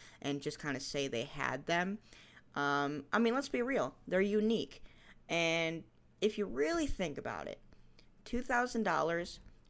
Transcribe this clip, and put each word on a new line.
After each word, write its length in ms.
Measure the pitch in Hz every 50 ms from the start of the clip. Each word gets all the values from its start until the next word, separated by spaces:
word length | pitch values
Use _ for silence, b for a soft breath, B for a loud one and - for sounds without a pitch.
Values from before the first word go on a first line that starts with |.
| B B B B
and 200 | - 143 143 143
just 180 | - 151 - -
kinda 200 | - 147 135 127
say 260 | - - - 143 139
they 160 | 135 120 117
had 440 | 123 147 - 151 139 123 127 139 143
them. 320 | - 170 170 180 190 202 214 B B B B B B B B B B -
Um, 480 | 143 143 143 143 143 143 143 147 147 - -
I 80 | - 214
mean, 140 | 233 226 240
let's 140 | 269 277 -
be 140 | - 247
real. 320 | 233 254 277 202 127 131 - - - -
They're 120 | 180 185
unique. 640 | 196 202 208 214 208 220 233 180 - - - - B B B B B B B B - -
And 560 | - 170 170 165 165 165 165 160 165 160 - - - - - - - -
if 160 | - 214 214
you 100 | 214 202
really 420 | 185 220 254 294 320 339 339 311 269
think 280 | - - 190 156 135
about 300 | - - 123 110 80 71
it, 140 | - - - - - b b b b b b b b b - -
two 160 | - - 233
thousand 400 | 240 - 254 240 247 247 - 226 214
dollars 540 | 190 165 143 147 165 170 170 175 - - - - - - - - -